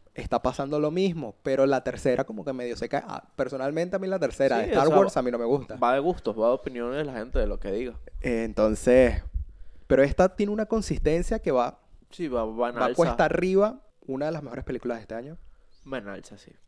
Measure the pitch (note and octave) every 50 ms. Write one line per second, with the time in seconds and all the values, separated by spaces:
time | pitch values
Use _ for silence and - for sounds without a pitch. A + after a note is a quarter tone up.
0 | _ _ _ - - - - A#2+ - C3 C3 - C#3 C#3 D3+ D3+ D3+ D3+ D#3+ F#3
1 | F#3+ G3 E3 D#3+ C3+ G#2+ - _ - C#3 C3+ C3+ C3+ C#3 C3+ B2+ - C3 A#2+ -
2 | - C#3 B2 B2+ C3+ - A3 G#3 E3 C#3+ C3 B2+ B2 A#2+ A#2 A2+ - A#2 - C#3+
3 | - - - - - _ _ - C3 B2+ C#3 C3 C3 C#3+ D3+ D#3+ F3 F3+ G3 F#3
4 | F#3+ F#3+ F#3+ F#3 D#3+ B2 - - C#3 C3 B2 A#2 G#2+ - A3 - C3+ D#3+ D#3 -
5 | G3 F#3+ - C#3 B2 B2 A#2+ A#2 A#2 A#2 C3+ C#3 A#2+ - A2 G#2+ B2 A#2+ C3 C#3
6 | C#3+ F3 F3 - - A#2 G#2+ A2 A2 A#2 C3 C3+ - C#3+ B2+ A#2+ A#2+ A#2+ C3 D3
7 | D#3 C#3 C3 A2 A2+ B2+ - C3+ A2 G#2 G2+ G2+ - G2+ F#2+ A2 B2+ B2 A2+ -
8 | - - - - - C3+ A#2 A2+ A2+ A2+ G#2+ - G#2+ G#2+ G#2+ - - C3 B2 C3
9 | C3 A#2+ - - - - - - - - - - - - - - - - C3+ B2+
10 | C#3 C#3+ - - F3+ F#3+ - - G3+ G3+ G#3 G#3+ G#3+ G#3 A3+ A3 - - D#3 -
11 | - D3+ D#3+ E3+ F3+ - - - - E3+ C3+ B2 A#2+ B2+ - - _ _ - -
12 | _ _ - - F3 C#3+ B2 A#2 A2+ A2 A2 A#2 A#2+ A#2+ A#2+ A#2+ C3 B2 B2+ E3+
13 | E3 C3+ A#2 A#2+ E3 D3+ - - F3 F#3 F#3+ G3 G3+ A3 B3+ - - _ _ _
14 | _ - C3 C3+ D3 D#3 E3 D3+ C#3+ B2 A#2+ B2 A#2+ - C3 A#2+ - B2 A#2 A2+
15 | A2+ - A2 A2+ B2 C#3+ E3+ - - - - - - - - - - C#3 C3+ B2
16 | G2+ G2+ G2 F#2 - - G#2 - - - - _ -